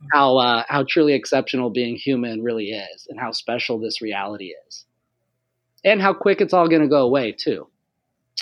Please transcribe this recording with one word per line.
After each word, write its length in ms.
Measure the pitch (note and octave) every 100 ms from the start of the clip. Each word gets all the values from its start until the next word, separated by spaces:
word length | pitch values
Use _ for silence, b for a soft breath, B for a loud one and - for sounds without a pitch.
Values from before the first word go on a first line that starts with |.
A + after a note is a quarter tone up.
| C#3+
how, 240 | D3 C#3 C3
uh, 260 | B2 A#2 A#2
how 160 | C#3+
truly 300 | C3+ F3 D3+
exceptional 580 | C#3 - C3+ C3 C3 B2
being 240 | A2 A#2+
human 480 | A#2+ C#3 C3 A#2+ A2
really 280 | A#2 A2+ G#2
is, 360 | G#2+ F#2+ - -
and 120 | G#2+
how 100 | A#2+
special 480 | A2+ - A#2+ - A2+
this 240 | A2+ -
reality 500 | A2 G2+ G2 G2+ F#2+ D2+ _
is, 180 | - _ _ _ _ _ _ _ _ _ _
and 180 | F#3+ G#3+
how 100 | G3
quick 280 | F3+ G3+ F#3+
it's 120 | F#3+
all 140 | F#3 E3+
gonna 220 | D#3+ D3
go 140 | D3
away 280 | B2 C#3 A2+
too. 380 | - - G2 - _ _ _ _ _ _ -